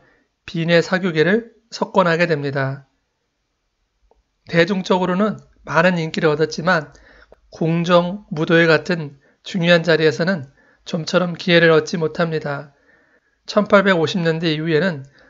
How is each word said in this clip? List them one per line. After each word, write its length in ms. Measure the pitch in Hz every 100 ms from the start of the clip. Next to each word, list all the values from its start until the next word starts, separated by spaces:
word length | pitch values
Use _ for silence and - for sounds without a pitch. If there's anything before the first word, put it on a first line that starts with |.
| _ _ _ _ -
빈의 360 | 165 165 170
사교계를 680 | 160 180 185 156 160 226 233 _ _
석권하게 560 | - 202 196 175 165 175
됩니다. 600 | 147 143 135 135 135 _ _ _ _ _ _ _ _ _ _ _ _ _ _ _ _ -
대중적으로는 920 | 170 175 185 - 185 180 180 208 147 - _
많은 340 | - 147 180 175
인기를 320 | 160 - 160
얻었지만 640 | 151 156 - 165 165 147 - _ _ _ _ _
궁정, 760 | - 160 165 170 175 175 208 -
무도회 380 | 151 165 165 170
같은 520 | 160 202 175 143 - _ _
중요한 400 | - 190 170 170
자리에서는 640 | 170 160 156 - 170 180 131 _ _ _ -
좀처럼 480 | 175 156 175 175
기회를 380 | 165 180 170 165
얻지 260 | 156 156 175
못합니다. 760 | 156 156 165 156 147 139 151 _ _ _ _ _ _ _ -
천팔백오십 760 | 208 190 202 196 175 151 190
년대 320 | 165 160 170
이후에는 520 | 151 160 151 185 147 135 _